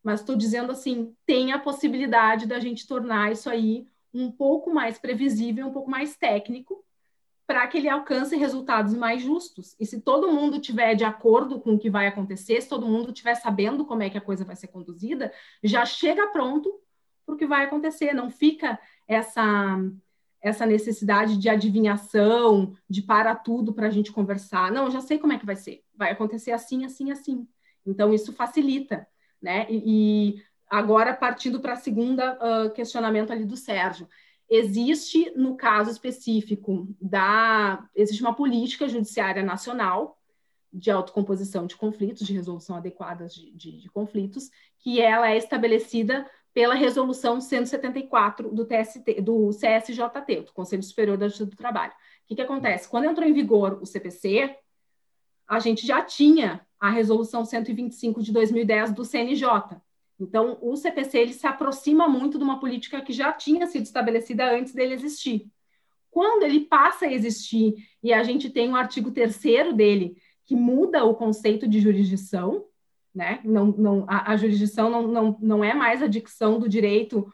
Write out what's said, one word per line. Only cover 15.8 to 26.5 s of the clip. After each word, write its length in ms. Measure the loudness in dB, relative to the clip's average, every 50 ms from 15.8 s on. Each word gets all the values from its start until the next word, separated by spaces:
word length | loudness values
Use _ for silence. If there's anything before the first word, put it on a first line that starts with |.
| 0
chega 420 | 0 -2 0 0 0 2 2 0 0
pronto 460 | 0 -2 -2 -2 -2 -2 -2 -4 -6 -8 _ _ _ _ _ _ _ _ _
pro 120 | -12 -8 -6
que 80 | -2
vai 200 | 0 0 0 0
acontecer. 480 | 0 -2 -4 -4 -4 -4 -2 -2 -2 -2
Não 160 | -2 -4 -8
fica 500 | -4 2 2 2 2 2 -2 -6 -6 -6 -10 _ _ _ _ -2
essa, 720 | 0 0 0 -2 -2 0 2 2 2 2 2 0 0 -2 -2 -4 -6 -10 -18 _ _ _ _ _ _ _
essa 240 | -4 -4 -2 0 2
necessidade 720 | 2 2 2 2 -2 -4 -2 0 2 2 4 4 2 2 2
de 120 | 2 2
adivinhação, 1300 | 2 2 2 2 2 4 4 2 2 0 -4 -2 2 4 4 4 4 6 6 6 6 6 4 0 -4 -10 _ -8
de 120 | -6 -6
para 320 | -2 2 2 4 4 2 0
tudo 400 | -2 -4 -4 -4 -2 -2 -2 -2
pra 160 | -2 -2 0
gente 220 | 0 0 0 -2
conversar. 600 | -2 -4 -2 -2 -4 -6 -8 -4 -2 -2 0 0
Não, 140 | 0 -2 -2
eu 60 | -2
já 100 | -2 -4
sei 160 | -4 -2 -2 0
como 160 | 0 0 0
é 60 | 0
que 60 | -2
vai 100 | -6 -8
ser. 280 | -8 -10 -14 -18 -18 _ _ _
Vai 160 | -4 -4 -4
acontecer 400 | -2 -2 -4 -4 -4 -6 -6 -4